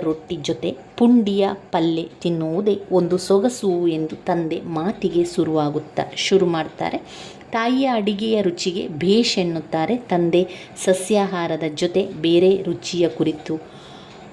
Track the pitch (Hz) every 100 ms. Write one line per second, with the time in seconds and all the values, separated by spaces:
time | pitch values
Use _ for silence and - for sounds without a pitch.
0 | 160 156 - 170 147 160 170 - - -
1 | 240 247 208 196 196 196 - 180 165 165
2 | 170 - 175 165 160 165 214 202 - 185
3 | 170 180 - 196 240 - 202 175 175 156
4 | 156 - - 175 160 170 - 160 180 -
5 | 190 170 170 - 160 156 147 151 - -
6 | 143 - - 190 175 165 156 - 170 339
7 | - - - - - 226 233 254 269 233
8 | 202 196 220 220 190 170 196 175 165 151
9 | 175 214 233 - 175 165 151 160 160 240
10 | - 175 170 175 180 - - - 196 185
11 | - 208 196 180 165 160 160 151 180 180
12 | 202 156 160 170 185 190 180 170 - 175
13 | 165 - 156 151 - 160 - - - -
14 | - - -